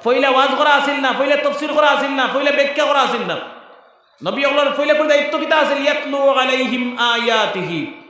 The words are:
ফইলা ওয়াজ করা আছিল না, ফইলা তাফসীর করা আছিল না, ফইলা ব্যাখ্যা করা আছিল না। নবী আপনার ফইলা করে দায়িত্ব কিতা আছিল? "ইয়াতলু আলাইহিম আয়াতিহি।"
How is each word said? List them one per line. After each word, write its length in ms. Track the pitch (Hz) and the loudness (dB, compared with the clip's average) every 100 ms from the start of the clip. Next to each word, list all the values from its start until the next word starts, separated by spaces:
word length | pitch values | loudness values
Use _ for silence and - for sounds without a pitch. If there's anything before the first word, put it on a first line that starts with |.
ফইলা 260 | 233 262 277 | 0 2 4
ওয়াজ 200 | 262 277 269 | 4 2 2
করা 160 | 294 | 2
আছিল 200 | 277 285 | 2 2
না, 180 | 277 269 240 | -2 -2 0
ফইলা 180 | 285 285 | 0 0
তাফসীর 360 | 285 277 302 | 0 -4 -2
করা 140 | 302 294 | 2 2
আছিল 240 | 269 269 | 2 -2
না, 180 | 269 247 | -2 -2
ফইলা 180 | 269 294 | 0 0
ব্যাখ্যা 340 | 277 277 302 | 0 0 0
করা 160 | 285 285 | 0 2
আছিল 220 | 247 233 180 | 0 -2 -4
না। 100 | 143 - - - - _ _ _ _ | -6 -10 -18 -20 -20 _ _ _ _
নবী 200 | 165 226 | -8 -2
আপনার 300 | 285 294 285 277 | 0 2 0 0
ফইলা 180 | 294 | 0
করে 140 | 302 302 | 2 2
দায়িত্ব 300 | 294 294 311 | 2 0 -4
কিতা 180 | 311 311 | 0 2
আছিল? 260 | 277 277 | 2 0
"ইয়াতলু 480 | 285 294 285 277 277 | 0 -2 -4 0 2
আলাইহিম 680 | 262 254 262 247 247 247 240 | 2 0 0 -2 -2 -4 -2
আয়াতিহি।" 880 | 240 233 226 220 208 202 160 165 139 - | -2 0 0 0 -2 -4 -6 -6 -8 -12